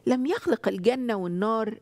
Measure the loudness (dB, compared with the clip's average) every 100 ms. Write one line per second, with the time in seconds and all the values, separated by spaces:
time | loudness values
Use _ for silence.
0 | 0 0 0 -2 0 0 0 2 2 2
1 | 0 -2 -2 0 0 0 -2 -6